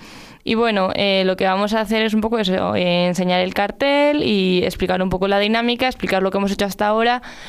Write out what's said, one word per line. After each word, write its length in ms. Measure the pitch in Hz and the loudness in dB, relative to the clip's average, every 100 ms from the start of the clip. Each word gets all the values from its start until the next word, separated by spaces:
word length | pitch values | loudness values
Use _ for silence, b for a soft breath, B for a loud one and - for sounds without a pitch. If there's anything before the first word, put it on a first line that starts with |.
| B B B B | B B B B
Y 100 | - | -4
bueno, 380 | 226 233 202 190 | 0 2 2 0
eh, 300 | - 202 190 190 | 0 0 2 2
lo 100 | 185 | 0
que 80 | |
vamos 300 | 190 190 208 | 0 0 0
a 60 | 220 | 0
hacer 200 | 208 220 | 0 0
es 100 | 220 | 2
un 80 | 214 | 0
poco 160 | 220 226 | 0 0
eso, 360 | 185 190 180 | 0 0 0
eh, 340 | 208 180 175 180 | 0 2 2 0
enseñar 320 | 175 180 180 | 0 0 2
el 120 | 185 | 0
cartel 680 | 190 202 - 277 285 294 294 | 0 -2 0 0 2 2 2
y 400 | - 208 185 180 | 0 2 2 2
explicar 380 | 180 175 185 185 | 0 -2 -2 0
un 80 | 185 | 0
poco 180 | 185 196 | 0 0
la 100 | 202 | 2
dinámica, 460 | 208 226 233 240 254 | 2 0 0 0 -2
explicar 340 | 240 185 190 | -2 -2 0
lo 80 | 190 | 0
que 80 | 196 | 0
hemos 120 | 196 | -2
hecho 140 | 196 | -2
hasta 220 | 202 190 208 | -4 0 0
ahora 340 | 220 233 247 B B | 2 2 0 B B